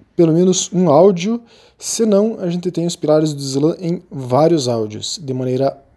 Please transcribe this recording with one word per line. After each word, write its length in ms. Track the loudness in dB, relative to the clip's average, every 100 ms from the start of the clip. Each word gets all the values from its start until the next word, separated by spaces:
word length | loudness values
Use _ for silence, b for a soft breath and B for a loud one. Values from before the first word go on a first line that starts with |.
| _ 0
pelo 160 | 2
menos 360 | 4 2 0 -2
um 180 | 0 4
áudio, 500 | 6 6 4 -2 -6 -8 b b b
senão 600 | -8 -2 2 2 2 -2
a 100 | -4
gente 200 | -4 -4
tem 140 | -4 -4
os 120 | -2
pilares 360 | 0 2 2
do 80 | -2
Islã 340 | -4 0 0 0
em 240 | -4 -6 -8
vários 580 | -12 -2 2 4 2 0
áudios, 500 | -4 -4 -8 -10 -10
de 100 | -8
maneira 480 | -6 -4 -2 -2 -4 _